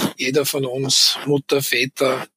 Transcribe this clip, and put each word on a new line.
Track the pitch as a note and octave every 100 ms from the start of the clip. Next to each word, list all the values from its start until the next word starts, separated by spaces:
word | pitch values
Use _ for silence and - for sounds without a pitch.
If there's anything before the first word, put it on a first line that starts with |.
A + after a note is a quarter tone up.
| - -
jeder | C3 D3 C#3
von | C#3+ C3
uns | C3 C3+ - - - C#3+
Mutter, | C#3+ - C#3
Väter, | C3+ A#2+ C3+ - C3 C3 -